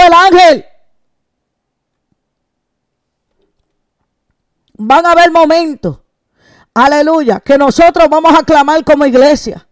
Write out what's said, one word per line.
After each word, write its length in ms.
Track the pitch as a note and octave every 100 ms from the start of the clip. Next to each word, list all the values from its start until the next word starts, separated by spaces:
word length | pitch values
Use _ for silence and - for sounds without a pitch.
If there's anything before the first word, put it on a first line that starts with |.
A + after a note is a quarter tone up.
| F4
el 60 |
ángel? 520 | E4+ F#4+ F4+ F4 C#4 - _ _ _ _ _ _ _ _ _ _ _ _ _ _ _ _ _ _ _ _ _ _ _ _ _ _ _ _ _ _ _ _ _ _ _ _ _ _ _ _ -
Van 300 | G#3+ C#4+ F4
a 60 |
haber 200 | E4+ E4+
momentos, 680 | E4 D#4 E4 D#4+ C#4 F3 C3 _ _ _ _ _ _ _
aleluya, 640 | A3+ C#4 D4 D4+ D#4+ B3+ G3
que 200 | - C#4
nosotros 500 | C#4 - E4+ F4 D#4
vamos 240 | D4+ D#4+ D#4+
a 60 |
clamar 400 | - D4+ C#4 D#4+
como 220 | D#4+ C#4+ C#4
iglesia. 600 | B3 C#4+ D4+ A3+ E3 _